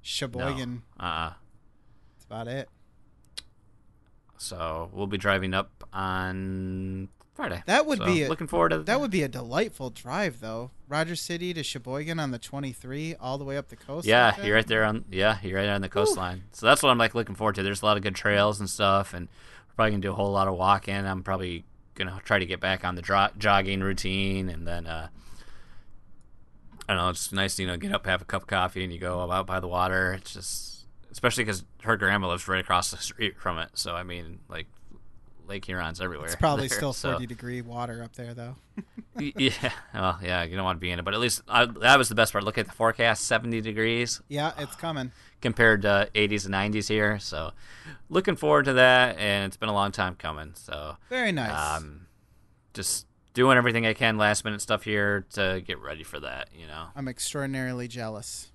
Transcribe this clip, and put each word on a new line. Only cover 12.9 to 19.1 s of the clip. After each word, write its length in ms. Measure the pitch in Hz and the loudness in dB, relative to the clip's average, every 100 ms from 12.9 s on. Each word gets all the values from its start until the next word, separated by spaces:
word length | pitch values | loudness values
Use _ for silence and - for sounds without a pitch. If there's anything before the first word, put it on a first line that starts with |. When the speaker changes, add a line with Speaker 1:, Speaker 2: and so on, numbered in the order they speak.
| 139 160 165 | -8 -6 -6
Speaker 1:
all 220 | 127 139 | -6 -6
the 60 | |
way 140 | 139 139 | -4 -6
up 120 | - | -8
the 60 | 117 | -16
coast 300 | - 147 107 | -10 -4 4
Speaker 2:
Yeah, 200 | 117 117 | 8 8
Speaker 1:
like 80 | 98 | 4
that. 80 | 104 | 4
Speaker 2:
you're 100 | 110 | 4
right 120 | 110 | 4
there 160 | 110 | 2
on, 220 | 107 110 - | 4 0 -4
yeah, 260 | 92 104 104 | 2 2 2
you're 160 | 98 95 | -2 0
right 80 | 101 | 0
on 120 | 101 | 0
the 60 | 95 | -2
Speaker 1:
Whew. 180 | 403 427 | 0 2
Speaker 2:
coastline. 380 | 285 90 92 98 | 2 -2 -4 -12
So 140 | - 110 | 0 4
that's 160 | 143 | 6
what 60 | 143 | 6
I'm, 80 | 120 | 6
like, 160 | 113 117 | 4 2
looking 200 | 104 98 | -4 0
forward 200 | 110 101 | 0 2
to. 80 | |
There's 180 | 98 101 | -2 2
a 40 | 107 | 2
lot 120 | 104 | 4
of 60 | |
good 120 | 101 95 | 0 -2
trails 440 | 104 101 104 101 | 2 4 4 2
and 100 | 98 | -6
stuff, 440 | - 101 98 98 | 2 4 4 2